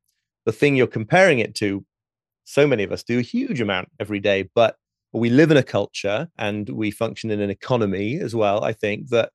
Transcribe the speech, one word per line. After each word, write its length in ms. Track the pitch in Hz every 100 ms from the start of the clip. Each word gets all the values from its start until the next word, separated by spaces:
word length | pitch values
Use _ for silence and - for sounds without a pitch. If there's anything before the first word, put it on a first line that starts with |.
| _ _ _ _ -
the 60 |
thing 240 | - 143 135
you're 100 | 117
comparing 520 | 113 107 180 190 127
it 160 | - -
to, 280 | 104 98 - _ _ _ _ _
so 220 | - - 147
many 160 | 113
of 80 | 95
us 100 | 92
do 160 | - 123
a 40 |
huge 380 | 120 240 269 135
amount 280 | 104 92 - -
every 180 | 101 104
day, 280 | 104 98 95
but 220 | 117 113 - _ _ _
we 140 | 110 117
live 220 | 127 160
in 60 | 147
a 40 |
culture 680 | - 101 - - 98 110 170 -
and 300 | 104 104 101
we 200 | 127 107
function 400 | - 113 - 113
in 100 | 104
an 100 | 101
economy 680 | 98 - 123 104 95 107 160
as 160 | 107
well, 300 | 113 104 104
I 80 | -
think, 360 | 110 104 107 131
that, 200 | 117 -